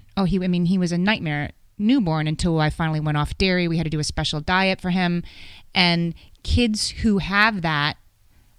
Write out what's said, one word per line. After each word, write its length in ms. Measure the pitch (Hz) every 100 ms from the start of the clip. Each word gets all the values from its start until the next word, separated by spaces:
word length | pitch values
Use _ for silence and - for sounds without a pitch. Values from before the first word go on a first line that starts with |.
| - -
Oh, 100 | 185
he, 180 | 185
I 40 | 185
mean, 180 | 175 175
he 120 | 190
was 140 | 180
a 60 | 170
nightmare 540 | 190 - 165 147 147 - - -
newborn 480 | 208 277 180 156 156
until 320 | 156 175 160
I 100 | 151
finally 300 | - 165 156
went 180 | 151 147
off 200 | 147 -
dairy. 280 | 190 180 175
We 100 | 165
had 80 | 160
to 40 |
do 80 | 151
a 60 |
special 360 | 147 - 156 151
diet 420 | 151 185 190 190
for 100 | 185
him. 320 | 185 175 175 - - - - -
And 400 | - 175 170 170 - - -
kids 460 | - - 240 214 -
who 300 | - 226 196
have 440 | 147 202 220 202
that, 340 | 165 151 147 - - _ _ - _